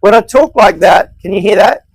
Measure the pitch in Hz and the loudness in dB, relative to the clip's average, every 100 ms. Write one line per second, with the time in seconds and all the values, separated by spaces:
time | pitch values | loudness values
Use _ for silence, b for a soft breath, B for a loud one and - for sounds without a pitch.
0 | 196 226 220 262 302 - 208 165 180 170 | 2 0 0 -2 -2 0 0 0 0 0
1 | - - 175 196 185 202 208 - _ | -2 -12 -8 -6 -2 0 0 -2 _